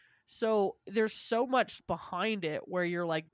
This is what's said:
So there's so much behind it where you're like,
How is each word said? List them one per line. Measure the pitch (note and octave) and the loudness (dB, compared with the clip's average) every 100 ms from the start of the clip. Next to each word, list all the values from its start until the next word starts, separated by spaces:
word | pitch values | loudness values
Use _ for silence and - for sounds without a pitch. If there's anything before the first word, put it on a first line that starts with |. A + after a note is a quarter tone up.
| _ _ - | _ _ -10
So | - A3 G#3+ F#3+ - - | -2 2 4 2 -2 -4
there's | G3+ A3 | 0 0
so | - - A3+ B3+ | 0 0 2 4
much | B3+ A3 - - | 2 2 -4 -6
behind | E3+ - F3 G#3+ G#3+ | -6 -4 -2 0 0
it | E3 D3+ - | -2 -4 -4
where | F3+ | -2
you're | F3 F3 E3+ | 0 0 0
like, | D#3+ D#3+ | -2 -2